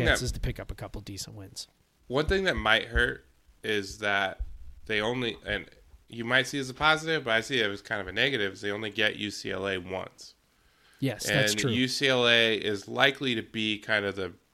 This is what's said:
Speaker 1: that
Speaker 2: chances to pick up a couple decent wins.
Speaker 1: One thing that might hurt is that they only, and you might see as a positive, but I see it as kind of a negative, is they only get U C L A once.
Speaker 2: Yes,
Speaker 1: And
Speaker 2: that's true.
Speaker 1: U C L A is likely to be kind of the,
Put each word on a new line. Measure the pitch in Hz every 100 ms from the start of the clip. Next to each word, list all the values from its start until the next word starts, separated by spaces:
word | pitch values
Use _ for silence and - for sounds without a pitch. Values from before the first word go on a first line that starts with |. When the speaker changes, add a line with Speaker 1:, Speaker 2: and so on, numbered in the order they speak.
| 156
Speaker 1:
that |
Speaker 2:
chances | 113 123
to | -
pick | - 113
up | 98
a | 101
couple | 101 107
decent | 101 98 - 107
wins. | 98 - - _ _ _ -
Speaker 1:
One | 127 156
thing | 190 190
that | 117
might | 107 113 -
hurt | 117 120 127 - _ _ _
is | 110 104 98 104
that | 104 98 95 - - - - - -
they | 107
only, | 107 123 117 82 95
and | 101 78 - - - -
you | 117 117
might | 127 131
see | 143
as | 135
a | 123
positive, | 151 156 160 160
but | 127
I | 113
see | 110 135
it | 107
as | 101
kind | - 107
of | 92
a |
negative, | 98 131 131 98
is | 95
they | 104
only | 101 110
get | 101 107 -
U | 104
C | - 107
L | 95 98
A | 95
once. | 90 92 90 - - - _ _ _ _ _ _
Speaker 2:
Yes, | 135 104 -
Speaker 1:
And | 107
Speaker 2:
that's | 107 104
true. | 131
Speaker 1:
U | 120 127
C | - 139
L | 127 120
A | 117 113 107
is | 107 101 104
likely | 117 135 139 135
to | 113
be | 104 113 110 104
kind | - 107 101
of | 95
the, | 92 - _